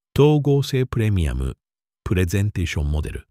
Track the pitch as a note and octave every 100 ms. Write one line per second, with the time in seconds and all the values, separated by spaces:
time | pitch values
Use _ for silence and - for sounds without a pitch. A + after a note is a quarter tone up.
0 | _ - D3 D3+ C#3 C#3+ C#3 C3 B2+ -
1 | A2 G2 D2 B1+ C2 - _ _ _ _
2 | - F#2 F#2 G2 G2+ - F2 - D2 D2+
3 | - - -